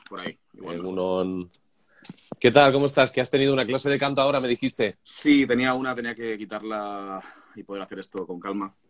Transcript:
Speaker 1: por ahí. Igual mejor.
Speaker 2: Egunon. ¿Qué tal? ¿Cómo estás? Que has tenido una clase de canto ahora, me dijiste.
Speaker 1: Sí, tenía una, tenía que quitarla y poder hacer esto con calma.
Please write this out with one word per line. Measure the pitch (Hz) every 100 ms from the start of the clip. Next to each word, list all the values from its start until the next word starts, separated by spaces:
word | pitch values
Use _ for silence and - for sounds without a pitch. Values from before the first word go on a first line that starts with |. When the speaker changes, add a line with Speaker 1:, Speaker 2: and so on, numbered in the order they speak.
| -
Speaker 1:
por | 95
ahí. | 87 - _
Igual | - 92 85
mejor. | 92
Speaker 2:
Egunon. | 92 92 92 92 92 87 _ _ _ _ _ - - - -
¿Qué | 123
tal? | 135 139
¿Cómo | 139 143
estás? | 139 131
Que | 127
has | 123
tenido | 139 139
una | 135 113
clase | 131 143
de | 139
canto | 139 135
ahora, | 139 139
me | 127
dijiste. | 120 131 - 107 -
Speaker 1:
Sí, | - - 151 143 127
tenía | 120 131
una, | 127 131
tenía | 120 117
que | 113 117 107
quitarla | 104 107 110 107 101 101 98 95 - - -
y | 107
poder | 98 98
hacer | 95 95
esto | - 98 90
con | 90
calma. | 98 101 95 - _